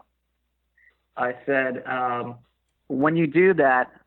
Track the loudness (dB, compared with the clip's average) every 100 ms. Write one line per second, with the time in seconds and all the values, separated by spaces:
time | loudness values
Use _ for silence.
0 | -10 _ _ _ _ _ _ _ _ _
1 | _ -6 -6 -6 -4 -2 -2 -6 -8 -6
2 | -4 -6 -8 -14 _ _ _ _ -8 -2
3 | 0 2 0 4 4 4 4 2 0 -8